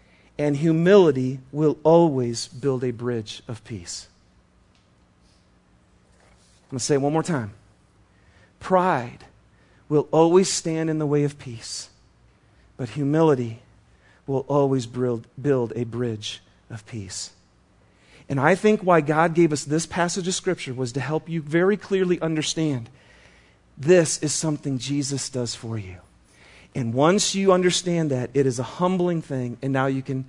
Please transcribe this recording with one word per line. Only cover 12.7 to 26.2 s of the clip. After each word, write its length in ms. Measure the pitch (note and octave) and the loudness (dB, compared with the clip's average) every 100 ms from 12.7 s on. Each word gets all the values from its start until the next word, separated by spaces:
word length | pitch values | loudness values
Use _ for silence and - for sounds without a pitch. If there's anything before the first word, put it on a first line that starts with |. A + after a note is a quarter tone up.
| - | -12
but 120 | C3 | -10
humility 680 | D3 C#3 D#3 D#3+ C3+ A#2+ A2+ - _ _ _ _ _ - | -4 0 4 4 4 0 -10 -18 _ _ _ _ _ -6
will 200 | C3+ - | -4 0
always 380 | C#3+ C#3 C3+ A#2 | 2 2 0 -4
build, 420 | B2 B2+ A#2 A2+ - | -4 -4 -4 -8 -6
build 340 | C3+ C3 A#2 A2+ | 0 0 0 -4
a 80 | |
bridge 580 | A#2+ A#2 B2 G#2+ G#2+ - - _ _ | -6 -6 -6 -6 -10 -14 -18 _ _
of 160 | A2 - | -18 -14
peace. 460 | A#2 F#2+ - - - _ _ _ _ _ _ _ - - | -14 -12 -12 -14 -18 _ _ _ _ _ _ _ -20 -6
And 100 | C#3 | 0
I 160 | C#3+ F#3 | 2 4
think 260 | G#3+ G#3+ | 4 2
why 200 | F3+ E3+ | 4 4
God 320 | D3 D3+ E3+ | 4 2 2
gave 180 | E3 E3+ | 4 2
us 140 | D3+ - | 2 -2
this 200 | D#3 - | -4 -2
passage 420 | - F3 G3+ F3+ | -2 -2 -2 -4
of 60 | |
Scripture 400 | F3+ - E3+ - | -4 -4 -6 -6
was 200 | B2 B2+ | -6 -6
to 60 | C3 | -6
help 280 | B2+ D#3 D#3 | -4 -6 -4
you 140 | E3 | -6
very 340 | C#3+ E3 F#3 G#3 | -2 2 2 0
clearly 460 | - G3 F3+ F3+ | -2 -2 0 0
understand 680 | D#3+ D#3 D3 - D#3+ C3 A2+ - _ - - _ _ _ _ - | 0 -2 -2 -2 -2 -2 -8 -18 _ -20 -20 _ _ _ _ -6
this 420 | C#3 F3+ D#3+ - | 4 4 4 0
is 120 | D3+ | -4
something 460 | - D#3+ D3 D3 C3 | -2 -4 -4 -4 -6
Jesus 520 | B2 C#3+ C3 C#3 - | -4 -4 -2 -6 -6
does 260 | C3 A#2 - | -6 -6 -8
for 220 | A2+ A2+ | -8 -8
you. 200 | F#2+ F2 - _ | -10 -16 -20 _